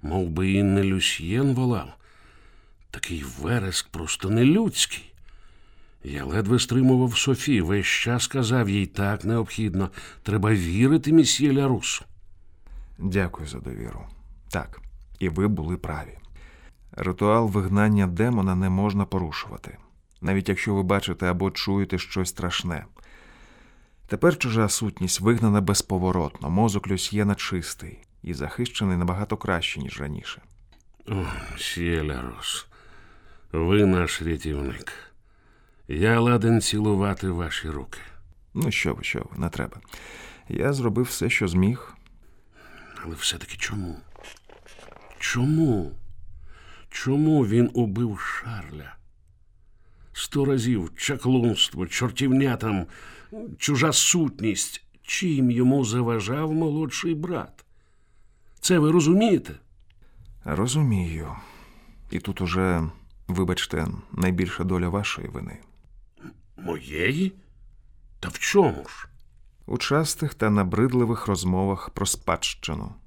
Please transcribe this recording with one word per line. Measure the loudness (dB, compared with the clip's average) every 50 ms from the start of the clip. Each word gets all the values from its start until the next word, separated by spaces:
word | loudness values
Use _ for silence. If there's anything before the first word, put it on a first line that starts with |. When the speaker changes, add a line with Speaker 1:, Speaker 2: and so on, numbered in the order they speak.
Speaker 1:
мов | -6 -2 -2 -2 -2 0
би | -2 0 0 2
і | 2 4
не | 4 4 4 4 4
Люсьєн | 2 2 2 0 0 -2 -4 -6 -4 -2 0 2 2 2
волав. | 2 2 0 0 -2 -4 -8 -14 -20 _ -20 -20 -20 -20 -20 -20 -20 -20 -20 -20 -20 _ _ -20 _ -20 _
Такий | -10 -10 -8 -8 -8 -8 -8 -12 -12 -8
вереск | -2 0 0 0 0 -2 -4 -4 -6 -6
просто | -10 -10 -6 -6 -6 -4 -2 0
нелюдський. | 4 6 6 6 6 6 4 2 0 -2 -2 -2 -4 -14 -16 -20 -20 -20 -20 -20 -20 -20 -20 -20 -20 -20 -20 -20 -20 -20 -20 -20 -20 _ -14
Я | -10 -8 -8 -6
ледве | -2 0 0 2 4 4 4
стримував | 4 2 2 4 6 6 6 6 4 2 2
Софі, | 0 2 2 0 0 2 2 2 2
весь | 4 2 2 0 2
час | 0 0 0 0 0 0 0 0
казав | -2 0 0 0 2 2 2 2 2
їй: | 2 0 0
«Так, | -2 -2 -2 -2 0 -2 -2 -2
необхідно, | 0 0 0 0 -2 -2 -2 -2 0 0 0 -2 -2 -4 -10 -16 -16 -20 -10
треба | -4 0 0 2 4 4 4
вірити, | 4 2 0 2 4 6 6 6 4 4 6
мсьє | 6 6 8 6 4 2 2 2
Лярус». | 4 4 2 2 0 0 -2 -4 -6 -6 -8 -14 -20 -20 -20 -20 -20 -20 -20 -20 -20 -20 -20 -18 -16 -16 -16 -16 -14 -6
Speaker 2:
Дякую | -6 -2 0 0 0 0 -4 -8 -12 -12
за | -12 -12
довіру. | -12 -10 -10 -10 -10 -10 -12 -12 -14 -16 -18 -20 -20 -20 -20 -20 -16 -8
Так, | -6 -6 -6 -6 -12 -16 -18 -18 -18 -18 -20 -20 -10 -4
і | -4 -2
ви | 0 2 2 2
були | 0 0 -2 -4 -6
праві. | -6 -6 -8 -8 -8 -10 -12 -16 -18 -20 -20 -20 -20 -20 -20 -20 -20 -20 -20 -20 _ -20 -20
Ритуал | -10 -6 -4 -4 -2 2 2 4 4 4 4 2
вигнання | 2 0 0 2 4 4 4 6 6 4 4
демона | 2 2 2 2 2 2 2 2 2 2
не | 2 2 2
можна | 2 2 2 2 2 0 0
порушувати, | 0 -2 -2 -2 -4 -6 -8 -10 -10 -12 -14 -14 -16 -18 -18 -20 _ _ _ _ _ _ _
навіть | -4 0 0 0 0 0
якщо | -2 -2 0 0 0
ви | 0
бачите | 2 2 2 0 0 -2 -4 -2 0
або | 0 0 2 0 -2
чуєте | -2 -2 -2 0 0 0 0 -2 -2 -6
щось | -6 -4 -4 -4 -4 -4
страшне. | -4 -6 -6 -4 -4 -4 -4 -4 -6 -6 -8 -14 -20 -20 -20 -20 -20 -20 -20 -20 -20 -20 -20 -20 -20 -20 -20 -20 _ -20 -20 _ _ _ -8
Тепер | -6 -2 4 4 4 4 4
чужа | -2 0 2 2 2 2
сутність | 2 0 -2 -4 -2 -2 -4 -2 -2 2
вигнана | 4 4 4 6 4 4 4 4
безповоротно, | 4 4 2 0 0 0 -2 0 2 2 2 2 0 -2 -4 -6 -4 0
мозок | 2 4 4 4 2 0 -2 -2
Люсьєна | -4 -4 -2 -2 0 0 2 2 0
чистий | 0 -2 -4 -4 -4 -6 -6 -10 -12 -14 -18 -18 -20 -20 _ _ _
і | -10 -10 -8
захищений | -6 -6 -8 -4 -4 -6 -4 -4 -2 0 0 0
набагато | 0 0 -2 -2 -4 -4 -4 -6
краще, | -6 -2 -2 -2 -2 -2 -4 -6 -6
ніж | -8 -10 -8 -8
раніше. | -8 -8 -8 -10 -10 -12 -16 -16 -18 -20 -20 -20 -20 -20 -20 -20 _ -20 -20 _ -10 -6
Speaker 1:
О, | -4 -4 -4 -4 -6 -10 -10 -12 -12
мсьє | -8 -8 -8 -6 -4 -2 -2 -2 -2 -2
Лярус, | -4 -4 -6 -8 -10 -12 -10 -10 -8 -8 -8 -10 -14 -20 -20 -20 -20 -20 -20 -20 -20 -20 -20 _ -20 -20 -20 -18 -8
ви | -4 -2 2 4 4 6 6
наш | 6 6 4 2 0 -2 -4
рятівник. | -4 -4 -4 -4 -4 -4 -4 -4 -4 -6 -6 -8 -12 -14 -14 -16 -20 -20 _ -20 _ _ _ _ _ _ _ _ _ _ _ _ -12 -8
Я | -2 0 2 4 4 4
ладен | 6 4 4 4 4 4 4 4
цілувати | 4 2 -2 0 2 2 2 2 2 0 0 -2 -2 -4
ваші | -2 -2 -4 -4 -6 -8 -8 -6
руки. | -8 -8 -10 -10 -14 -16 -16 -18 -18 -20 -20 -20 -20 _ -20 _ -4
Speaker 2:
Ну | -2 -2 -2
що | -2 -2 -2 -2 -4
ви, | -4 -6
що | -6 -6 -6
ви, | -8 -8 -8 -6
не | -6 -6
треба. | -4 -6 -8 -8 -8 -16 -20 -18 -20 -20 -18 -18 -18 -18 -18 -20 -20 -20 -12 -8
Я | -4 -2 0 0
зробив | 0 0 0 0 0 0 -2
все, | -2 -2 -4 -2 -2
що | 0 0 0 0
зміг. | 2 2 2 2 0 -2 -8 -16 -20 -20 -20 -20 -20 -20 -20 -20 -20 -20 -20 _ _ -20 -20 -20 -20 -20 -20 -20 -18 -14 -12
Speaker 1:
Але | -12 -10
все-таки | -6 -4 -4 -4 -4 -10 -14 -10
чому? | -8 -8 -6 -6 -6 -6 -8 -8 -12 -14 -18 -20 -20 -20 -20 -20 -20 -20 -20 -20 -20 -20 -20 -20 -20 -20 -20 -20 -20 -20 -20 -16 -8
Чому? | -6 -4 0 0 2 2 4 4 4 4 4 2 0 -4 -8 -10 -12 -12 -12 -14 -14 -14 -14 -14 -14 -16 -16 -18 -18 -20 -20 -20 -18 -14
Чому | -12 -6 -2 0 2 4 4 6 6 4 4
він | 4 4 4 4 4 4
убив | 0 0 0 0 -2 -2 -2 -2 -6
Шарля? | -6 -8 -8 -8 -8 -8 -10 -10 -10 -12 -14 -14 -16 -16 -18 -20 -20 -20 -20 _ -20 -20 -20 _ -20 _ _ -20 -20 -20 -20 -20 -20 -20 -20 -20 -20 -18
Сто | -12 -12 -10 -4 -2 0 2
разів | 2 2 2 2 2 0 0 0 -4 -8
чаклунство, | -8 -6 -4 -4 -2 0 2 4 4 4 4 4 2 0 -2 0 -6 -6
чортівня | -4 -2 -2 -2 -2 0 0 2 4 4 4 4 2 0
там, | 0 0 0 0 0 0 -2 -8 -20 -20 -20 -20 -20 -20 -16 -14 -12 -12 -12 -10 -6
чужа | -2 0 2 4 4 4
сутність. | 4 4 4 4 4 4 2 0 0 -2 -2 0 0 0 -4 -6 -6 -14 -16 -18 _ -20
Чим | _ -6 -4 -2 0 0 2 4 4 4
йому | 4 6 6 6 6 4 4
заважав | 2 2 0 2 2 0 0 -2 -2 -2 -2 -2 0
молодший | 0 0 0 0 0 0 -2 -4 -4 -4 -2 -2 -2
брат? | -2 -2 -4 -4 -6 -6 -10 -14 -20 -20 _ -20 -20 _ _ _ _ _ _ _ -20 -20 -20 _ _ _ -20 -20 -6
Це | 0 2 4 4
ви | 6 6
розумієте? | 6 6 6 6 6 6 6 6 4 2 2 -4 -16 -16 _ _ -20 -20 -20 -20 -20 -20 -20 -20 -20 -20 -20 -20 -20 -14 -6
Speaker 2:
Розумію. | -4 -2 0 0 0 2 2 2 2 2 0 0 -2 -4 -6 -8 -10 -12 -14 -16 -18 -20 -20 -20 -20 -20 -20 -20 -20 -20 -20 -16 -8
І | -8 -8
тут | -6 -6 -4 -4
уже, | -2 -2 2 2 2 2 2 2 0 -2 -6 -10 -20 -20 -20 -20 -8 -6
вибачте, | -2 0 0 0 0 -2 -2 -4 -2 -4 -2 -4 -4 -8 -10 -12
найбільша | -4 0 0 0 2 0 0 -2 -2 -4 -2
доля | 0 0 0 0 0
вашої | -2 -2 -2 -4 -6 -6 -8 -10
вини. | -10 -10 -10 -12 -14 -16 -20 -20 -20 -20 -20 -20 -20 -20 -20 -20 _ -20 -20 -20 -20 -20 -20 -20 -20
Speaker 1:
Моєї? | -12 -8 -8 -8 -8 -8 -10 -6 -2 -2 0 0 0 -2 -2 -4 -8 -20 -20 -20 -20 -20 -20 -20 -20 -20 -20 -20 -20 -20 -20 -18 -12
Та | -12 -12
в | -10 -6
чому | -6 2 4 4 4 4 2 -2 -10 -14
ж? | -16 -18 -18 -20 -20 -20 -20 -20 _ -20 -20 -20 _ _ -10
Speaker 2:
У | -6 -4 -4
частих | -2 0 0 0 0 0 -2 -4 -4 -6 -2
та | 0 2 2
набридливих | 4 4 2 2 2 2 2 4 4 2 2 2 0 -2 0
розмовах | -2 0 0 2 0 2 2 2 0 -2 -4 -6 -10
про | -6 -4 -4
спадщину. | -4 -4 -4 -2 -2 -2 0 -2 -6 -6 -6 -8 -8 -6 -6 -8 -10 -14 -16 -20